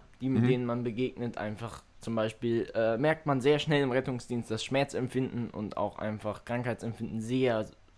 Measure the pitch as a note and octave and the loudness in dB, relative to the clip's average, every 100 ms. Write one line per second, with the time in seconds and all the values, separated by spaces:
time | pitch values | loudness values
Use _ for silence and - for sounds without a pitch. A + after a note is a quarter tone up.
0 | - - B2+ B2+ B2 B2 A#2+ A#2+ A#2+ A2 | -8 -6 0 4 4 4 2 -2 -4 -2
1 | B2+ - A#2+ - G#2+ G#2 A2+ - - - | -4 -2 -6 -4 -6 -6 -8 -12 -16 -12
2 | - A2+ A2 - A#2+ A#2 - A2 A2+ A#2 | -4 0 0 0 0 2 0 2 2 4
3 | D3+ D#3 D3 C3+ B2 D3 D3+ D3 C#3 B2+ | 2 2 0 2 4 4 4 2 4 2
4 | C3 B2 - A#2+ A2+ A2 - C3+ C#3 G2 | 0 -4 -4 -4 -2 -4 0 0 0 0
5 | B2+ B2+ C3 A#2+ A#2 - G#2 - G2+ - | -2 0 -2 -2 -6 -4 -4 -2 -2 -2
6 | G#2+ G#2+ G#2+ G2+ - A#2+ A#2+ A2 A#2 A2 | -6 -4 -6 -6 -4 -4 -2 -4 -6 -6
7 | A#2 A2 A2 B2+ B2+ A2+ G#2+ - - | -6 -6 -2 2 4 2 -2 -8 -20